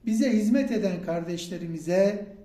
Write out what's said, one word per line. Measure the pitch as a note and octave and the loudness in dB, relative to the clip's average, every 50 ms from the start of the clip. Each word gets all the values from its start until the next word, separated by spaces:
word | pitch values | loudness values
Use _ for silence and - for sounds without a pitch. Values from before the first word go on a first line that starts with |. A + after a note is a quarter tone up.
| - | 0
Bize | A#3 A3 A3+ C#4 B3+ A3 | 0 2 2 2 4 4
hizmet | G#3+ G#3 G#3+ B3 C#4+ C4+ - | 2 4 4 4 2 2 2
eden | A#3+ G#3 F#3 F#3+ F3+ E3+ - | 0 0 0 0 -2 -2 -4
kardeşlerimize | E3 E3 E3+ E3 E3+ F3 E3 - - F#3+ E3+ F3 E3 E3 D#3 D3+ D#3+ F3 F#3+ G3 G3+ G#3 G3+ G#3 - - - | -4 -4 -4 -4 -4 -6 -8 -6 -8 -10 -8 -8 -8 -8 -8 -2 0 2 4 4 4 2 -2 -8 -10 -14 -20